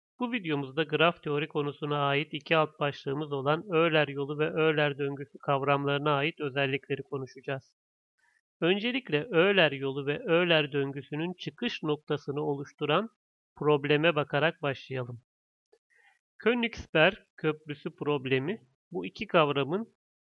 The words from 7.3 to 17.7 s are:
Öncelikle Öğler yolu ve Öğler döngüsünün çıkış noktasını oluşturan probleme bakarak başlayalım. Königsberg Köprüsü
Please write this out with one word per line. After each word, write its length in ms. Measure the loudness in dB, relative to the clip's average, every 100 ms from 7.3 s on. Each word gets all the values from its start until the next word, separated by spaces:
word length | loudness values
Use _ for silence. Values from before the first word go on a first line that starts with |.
| -12 -8 -8 -10 _ _ _ _ _ _ _ _ _
Öncelikle 640 | 0 0 -2 -4 -2 -4
Öğler 480 | 0 2 4 4 4
yolu 340 | 2 -4 -4 -4
ve 120 | -4
Öğler 540 | 2 2 4 4 2
döngüsünün 640 | 0 -2 -4 -8 -4 -4
çıkış 480 | -6 -10 -6 -6 -4
noktasını 580 | -4 -4 -2 -6 -4 -4
oluşturan 720 | -4 -4 -6 -6 -2 0 -2 _ _ _ _ -2
probleme 580 | 2 4 4 4 4
bakarak 480 | 2 2 2 2 0
başlayalım. 600 | -4 -4 -6 -8 -8 -10 -18 _ _ _ _ _ _ _ _ _ _ -4
Königsberg 800 | 0 0 -2 -6 -2 4 4 2 _ -6
Köprüsü 600 | -4 -4 -8